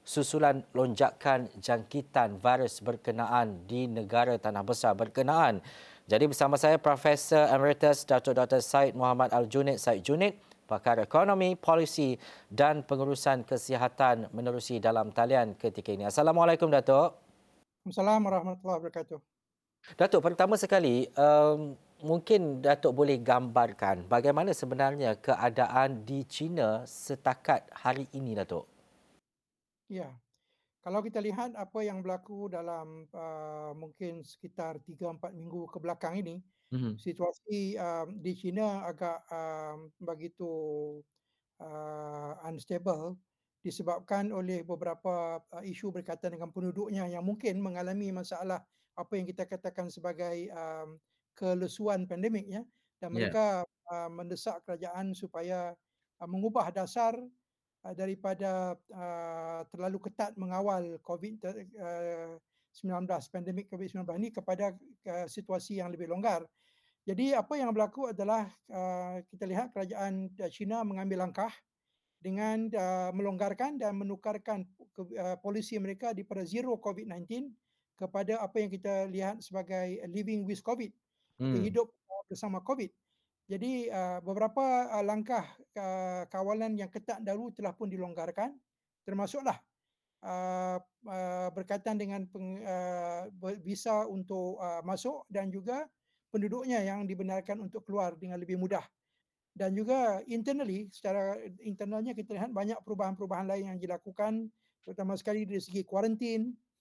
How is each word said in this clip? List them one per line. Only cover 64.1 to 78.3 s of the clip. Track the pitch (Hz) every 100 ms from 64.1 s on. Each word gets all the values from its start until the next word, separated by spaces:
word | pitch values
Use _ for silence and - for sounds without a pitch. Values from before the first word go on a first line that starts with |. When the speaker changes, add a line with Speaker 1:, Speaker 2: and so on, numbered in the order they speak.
| 170
Speaker 2:
ni | 226
kepada, | 220 185 185 202 185 - 254 202
uh, | 175
situasi | 175 - 190 185 185 196
yang | 175
lebih | 170 170
longgar. | 175 220 175 165 _ _ _ _ _ -
Jadi | 190 269
apa | 269 208 302
yang | 254
berlaku | 214 208 233 262
adalah, | 196 202 220 202 _ _
uh, | 208 185 180 180 180 180
kita | 185 196
lihat | 185 247
kerajaan, | 202 190 208 196 190 190 190
uh, | 185
China | - 202 226
mengambil | 214 196 190 190
langkah | 185 185 220 - _ _ _ _ _ _
dengan, | 185 190 214 220 220 220
uh, | 185 185 185 185
melonggarkan | 202 190 202 202 262 294
dan | 214 202
menukarkan | 202 196 220 214 208 208 185 _ -
ke, | - 180 -
uh, | 180 180
polisi | 202 208 208 214
mereka | 190 196 240
daripada | 202 196 196
zero | 175 208 254 226
covid | 214 196 220
nineteen | 175 170 233 277 220 _ _ _ _
kepada | 185 196 196